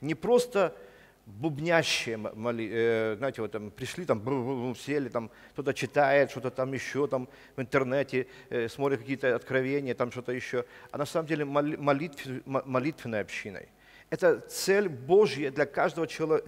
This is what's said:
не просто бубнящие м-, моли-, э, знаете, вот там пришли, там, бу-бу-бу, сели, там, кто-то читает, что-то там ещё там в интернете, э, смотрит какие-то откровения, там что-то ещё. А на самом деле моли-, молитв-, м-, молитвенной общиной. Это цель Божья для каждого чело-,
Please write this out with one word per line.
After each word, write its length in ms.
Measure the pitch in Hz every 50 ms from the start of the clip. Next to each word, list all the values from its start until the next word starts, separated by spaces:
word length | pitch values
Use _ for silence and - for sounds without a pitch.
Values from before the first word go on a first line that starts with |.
не 140 | 135 151 160
просто 600 | - - 208 247 240 240 - - 202 185 160 - - - - - - - - _ _ -
бубнящие 880 | - 101 104 143 165 143 135 156 170 165 165 - - - - - 120 110
м-, 160 | 107 107 - -
моли-, 360 | 107 113 120 117 113 113 98
э, 440 | 113 113 117 117 113 110 110 110 107
знаете, 240 | 98 135 135 - 120
вот 100 | 110 104
там 200 | - 107 104 104
пришли, 320 | - - 127 - - - 180
там, 160 | 143 123 107
бу-бу-бу, 560 | 104 131 143 131 117 127 135 123 120 127 113
сели, 340 | - - 135 147 147 135 113
там, 200 | 101 120 113 107 - - - - -
кто-то 200 | - 131 139 131
читает, 580 | - 135 113 - 143 143 139 139 143 135 -
что-то 180 | - 127 120 127
там 240 | - - 131 131 135
ещё 340 | 120 - - - 135 147
там 220 | 139 143 127 123 - - - - - -
в 60 | 139
интернете, 640 | 127 - - 139 131 123 131 143 131 - 131 127 120 - - - - -
э, 180 | - 120 117
смотрит 320 | 113 - - 139 143 139 135
какие-то 360 | 113 135 135 123 139 127 113
откровения, 580 | 123 - - 131 131 131 131 139 143 139 127 117
там 180 | - 123 120
что-то 200 | - 123 120 -
ещё. 340 | 127 123 - - - 123 120 - - - - -
А 60 | -
на 80 | 139 143
самом 220 | - - 165 160
деле 180 | 147 160 151 147
моли-, 320 | 139 143 147 147 151 156
молитв-, 480 | - 143 143 139 139 165 175 - - -
м-, 380 | 135 127 131 - 131 135 131 -
молитвенной 560 | 135 127 127 127 160 151 - - 120 110 104
общиной. 480 | 95 - - - - 107 92 - - - _ _ _ - - - - -
Это 300 | 160 - 185 170 135 - - -
цель 400 | - - - 185 196 208 208 180
Божья 640 | 143 117 127 135 185 208 214 156 123 139 151 135
для 140 | 131 147 143
каждого 420 | 143 - - 151 180 147 165 160
чело-, 340 | 160 - - 160 156 156 127 -